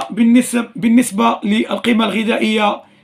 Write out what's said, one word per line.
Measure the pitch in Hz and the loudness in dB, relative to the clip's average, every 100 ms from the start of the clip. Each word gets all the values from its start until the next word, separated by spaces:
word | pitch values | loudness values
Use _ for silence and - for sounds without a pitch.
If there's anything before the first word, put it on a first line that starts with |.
| - | -2
بالنسب-، | 185 233 240 247 240 226 - | 0 4 4 2 -4 -6 -4
بالنسبة | 226 233 247 196 233 - | 2 2 2 0 0 0
للقيمة | 202 220 - 202 233 226 220 | -2 -2 -2 -4 0 0 0
الغذائية | 196 220 220 214 214 208 - - _ | -2 -2 -2 0 0 0 -2 -10 _